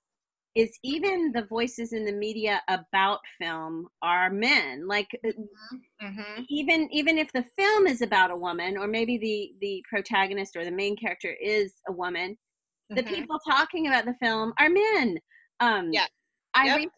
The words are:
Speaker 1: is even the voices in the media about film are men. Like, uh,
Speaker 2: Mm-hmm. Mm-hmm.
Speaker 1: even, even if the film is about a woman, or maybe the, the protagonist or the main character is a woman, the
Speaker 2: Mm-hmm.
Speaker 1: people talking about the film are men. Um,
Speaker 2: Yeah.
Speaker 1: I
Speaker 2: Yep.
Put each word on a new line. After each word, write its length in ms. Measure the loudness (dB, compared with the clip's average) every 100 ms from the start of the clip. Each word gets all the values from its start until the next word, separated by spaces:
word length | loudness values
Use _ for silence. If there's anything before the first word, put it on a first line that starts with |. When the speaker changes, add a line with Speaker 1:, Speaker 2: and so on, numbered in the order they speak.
| _ _ _ _ _ 2
Speaker 1:
is 200 | 2 0
even 480 | -6 -2 0 0 0
the 140 | -2
voices 480 | -2 -2 -2 -4 -6
in 120 | -4
the 60 | -4
media 480 | -4 -4 -2 0 0 0
about 520 | -2 0 2 2 0 -6 -10
film 460 | -8 -6 -8 -10 -10 _
are 260 | 0 2 2
men. 600 | 2 2 2 0 -6 -4
Like, 180 | -2 -2 -6
uh, 60 | -6 -6 -10 -18 -18 -18 -18 -16
Speaker 2:
Mm-hmm. 40 | -12
Mm-hmm. 360 | -12 -12 -12 -6
Speaker 1:
even, 400 | -2 2 2 2
even 240 | 0 2 2
if 160 | 0
the 120 | -4 -4 0
film 300 | 4 6 4
is 160 | 4
about 300 | 2 4 4
a 40 | 2
woman, 400 | -4 -4 -4 -4
or 120 | -2
maybe 300 | -2 0 -2
the, 340 | -2 -4 -6 -8
the 240 | -8 -8 -6
protagonist 680 | -6 0 0 0 -2 -6 -8
or 80 |
the 80 | -6
main 240 | -4 -4 -4
character 360 | -6 -6 -8 -6
is 340 | -2 0 -2 -6 -10
a 40 |
woman, 440 | -6 -6 -4 -6 -10 _ _ _ _ -6
the 120 | -4
Speaker 2:
Mm-hmm. 100 | -4
Speaker 1:
people 240 | -6 -6 -6 2
talking 380 | 2 2 0 0
about 180 | 2
the 120 | 0 -2
film 320 | 0 0 0 2
are 100 | 4
men. 480 | 6 4 4 2 -2 -10 _ _ 0
Um, 300 | 2 2 0
Speaker 2:
Yeah. 140 | 0 0 -4 _ _ _
Speaker 1:
I 120 | 4 4
Speaker 2:
Yep. 240 | 2 0